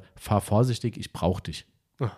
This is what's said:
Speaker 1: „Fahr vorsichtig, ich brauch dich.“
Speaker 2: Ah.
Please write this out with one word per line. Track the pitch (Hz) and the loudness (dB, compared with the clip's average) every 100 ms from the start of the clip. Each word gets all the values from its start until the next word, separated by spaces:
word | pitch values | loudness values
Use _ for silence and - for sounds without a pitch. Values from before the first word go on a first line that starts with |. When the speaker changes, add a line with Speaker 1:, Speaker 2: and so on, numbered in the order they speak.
| - - | 0 -10
Speaker 1:
„Fahr | - 104 | 0 0
vorsichtig, | - 104 127 117 117 - | 4 2 4 2 -4 -6
ich | 92 | -10
brauch | - 85 92 | 0 0 0
dich.“ | - 78 - _ _ - | -4 -10 -14 _ _ -6
Speaker 2:
Ah. | 117 | -6